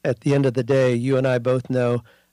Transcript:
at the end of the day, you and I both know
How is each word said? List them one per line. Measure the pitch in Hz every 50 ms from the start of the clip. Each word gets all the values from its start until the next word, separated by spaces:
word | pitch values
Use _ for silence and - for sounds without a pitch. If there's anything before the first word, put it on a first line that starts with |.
| -
at | 147 123 -
the | - 147 143
end | 139 135
of | 131 113
the | 131 120
day, | 120 139 135 131 127 123
you | 117 123 135 135
and | 127 131
I | 131 127
both | 123 117 127 127 127 123 -
know | 127 127 123 120 123 120 - - _ _ _ _